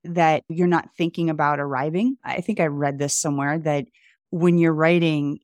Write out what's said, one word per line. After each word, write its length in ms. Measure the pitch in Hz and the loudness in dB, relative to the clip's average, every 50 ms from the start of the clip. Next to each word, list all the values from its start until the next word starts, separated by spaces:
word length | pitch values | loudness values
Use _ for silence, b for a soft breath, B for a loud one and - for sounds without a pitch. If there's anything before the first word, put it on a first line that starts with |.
| - | -14
that 400 | 170 170 175 165 160 156 143 - | -4 0 2 4 4 2 2 -2
you're 200 | - 160 170 180 | -4 -2 0 2
not 280 | 175 170 160 - - _ | 2 2 2 0 -4 _
thinking 340 | - 165 165 - 175 165 160 | -4 -4 -4 -2 -2 -2 -2
about 300 | 156 151 147 147 147 143 | 0 0 0 0 0 0
arriving. 560 | 143 143 135 127 143 160 160 190 226 262 269 - - | -2 -4 -4 -2 -2 -2 -2 0 0 -2 -2 -4 -8
I 160 | 123 127 - | -8 -8 -6
think 220 | - - 208 - | -4 -4 -2 0
I 60 | 170 | 0
read 300 | 151 143 143 147 143 143 | 0 0 -2 -2 -2 -2
this 160 | 139 143 143 - | -2 -4 -4 -2
somewhere 460 | - - 151 143 139 139 143 156 165 | -2 -2 -2 -2 -2 -2 -2 -2 -2
that 240 | 156 156 147 143 - - b b b b b b _ _ | -2 -2 -2 -2 -4 -6 b b b b b b _ _
when 280 | 185 165 175 175 175 | -4 0 2 4 4
you're 160 | 175 165 165 156 | 4 4 2 2
writing, 640 | 151 160 165 175 175 170 160 156 147 143 143 151 - | 2 2 2 4 4 2 2 0 0 -2 -4 -6 -8